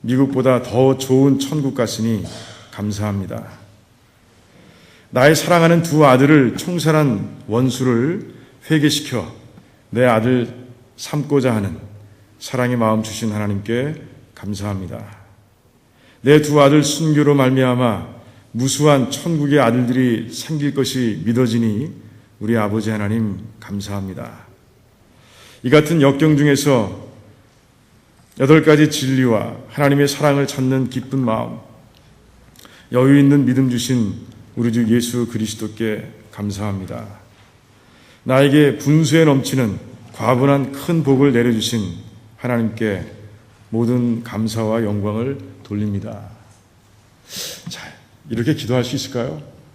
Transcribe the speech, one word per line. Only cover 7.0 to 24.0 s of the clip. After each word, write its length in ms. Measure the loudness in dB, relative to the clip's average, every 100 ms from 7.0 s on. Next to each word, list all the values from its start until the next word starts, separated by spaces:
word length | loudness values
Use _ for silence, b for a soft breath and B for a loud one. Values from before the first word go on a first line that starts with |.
| 2 0 -6 -14 -4
원수를 880 | -2 -2 0 0 0 0 -4 -10 B B B -2
회개시켜 600 | 2 2 -2 -6 -8 -8 -16 -20 -20 b b _
내 160 | 0 4
아들 420 | 4 2 0 -2 -10 -20 -20 _ -18
삼고자 600 | -8 -6 -2 0 0 -2
하는 220 | -4 -8 -16 -20 b b b _
사랑의 380 | -8 -4 -2 0
마음 260 | 0 0
주신 280 | -4 -6 -6
하나님께 640 | -4 -4 -4 -4 -4 -4 -8 -16 -20 _
감사합니다. 840 | -16 -12 -8 -6 -8 -10 -14 -16 -20 -20 _ _ _ _ _ b b b b
내 200 | 6 6
두 200 | 6 4
아들 220 | 6 6
순교로 520 | 2 -2 0 2 4 4
말미암아 720 | 2 2 2 2 0 -2 -8 -18 B B B
무수한 600 | -4 -4 2 4 4 2
천국의 480 | -4 -4 -2 2 4
아들들이 720 | 4 2 0 0 0 0 -4
생길 420 | -12 -8 -4 -4
것이 480 | -2 -4 -2 -2 -2 -2
믿어지니 680 | 0 0 0 0 -2 -6 -12 B B B _
우리 180 | -2 0
아버지 320 | 0 -2 -4
하나님 500 | -4 -2 -2 -4 -6 -12 -20
감사합니다. 880 | -12 -10 -8 -8